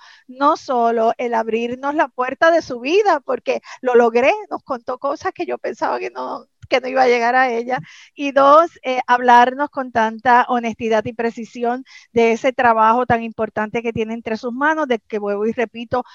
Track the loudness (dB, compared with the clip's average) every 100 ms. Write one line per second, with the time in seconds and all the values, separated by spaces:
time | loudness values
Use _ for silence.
0 | -14 -20 _ -2 0 0 -2 0 2 2
1 | 0 0 -2 -2 -2 -4 -4 -6 -4 -2
2 | -2 -2 -6 2 4 4 0 -8 0 2
3 | 4 0 -2 -6 -4 -6 -8 -8 2 4
4 | 4 4 2 0 -4 -14 -10 -10 -8 -8
5 | -6 -6 -8 -8 -8 -8 -8 -6 -4 -4
6 | -8 -10 -10 -12 -16 _ -4 -4 -2 0
7 | 2 2 0 0 0 -2 -6 -8 -8 -20
8 | -20 -8 -2 2 6 6 4 -2 -6 -6
9 | 0 2 6 8 6 2 -6 -6 -4 -2
10 | -2 0 2 4 4 -2 -4 -6 -2 -2
11 | -2 -6 -6 -6 -12 -6 -4 -4 -8 -20
12 | _ 0 2 2 -2 0 2 4 2 2
13 | 0 -2 -2 -6 -6 -4 -6 -4 -6 -6
14 | -6 -8 -8 -8 -6 -2 -2 0 -2 -4
15 | -4 -6 -4 -2 -4 -2 -6 -6 -6 -6
16 | -6